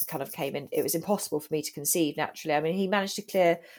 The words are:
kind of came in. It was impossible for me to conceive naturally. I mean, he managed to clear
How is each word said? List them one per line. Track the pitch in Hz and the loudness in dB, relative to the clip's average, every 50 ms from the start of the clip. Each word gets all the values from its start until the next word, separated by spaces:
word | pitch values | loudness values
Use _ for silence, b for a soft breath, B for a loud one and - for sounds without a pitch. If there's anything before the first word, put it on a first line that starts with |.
| - - | -6 -6
kind | 165 - | -4 -6
of | 135 - | -6 -6
came | - 180 139 139 - | -6 -6 -6 -4 -4
in. | 143 139 - | -6 -6 -2
It | - 151 | -2 0
was | - 143 - | 0 0 -2
impossible | 160 160 196 208 190 - - 156 151 | -2 0 0 -2 -2 0 -4 -4 -4
for | - - | -2 0
me | 160 151 | -2 -2
to | 151 - | -2 -4
conceive | - 151 143 - - 180 160 147 151 | -8 -4 -2 0 2 4 2 2 2
naturally. | 156 147 - - - - 156 147 | -2 -4 -4 -4 -8 -2 0 2
I | 147 | 2
mean, | 156 160 180 | 2 2 0
he | 196 196 185 | 2 2 2
managed | 208 202 190 196 - | 2 0 0 0 -4
to | 208 | -8
clear | - - - 185 180 170 165 170 B B B | -8 0 2 4 6 6 4 2 B B B